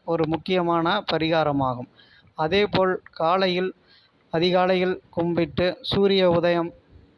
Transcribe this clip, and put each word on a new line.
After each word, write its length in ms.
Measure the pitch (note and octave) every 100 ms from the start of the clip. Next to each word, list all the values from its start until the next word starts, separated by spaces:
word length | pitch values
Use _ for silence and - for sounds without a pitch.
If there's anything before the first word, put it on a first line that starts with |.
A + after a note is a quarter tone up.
| -
ஒரு 220 | E3 D#3+
முக்கியமான 760 | D#3+ - F#3 E3+ E3+ E3 G#3 G3
பரிகாரமாகும். 720 | D#3+ D#3+ E3 D3+ C#3 C3 B2 B2+ _ _ - _
அதேபோல் 680 | - D#3 G3 G3+ F#3+ F#3 F3+ -
காலையில், 640 | - D#3+ F#3 F#3+ F3+ F#3 - _ _ _ _ -
அதிகாலையில் 720 | D#3+ F3+ F3+ F3+ F#3 F#3 F#3+ _
கும்பிட்டு 680 | - E3+ E3+ D#3 - F3+ -
சூரிய 480 | - G3 G3 G3 F3+
உதயம், 440 | E3+ F3 E3+ E3+ - _ - _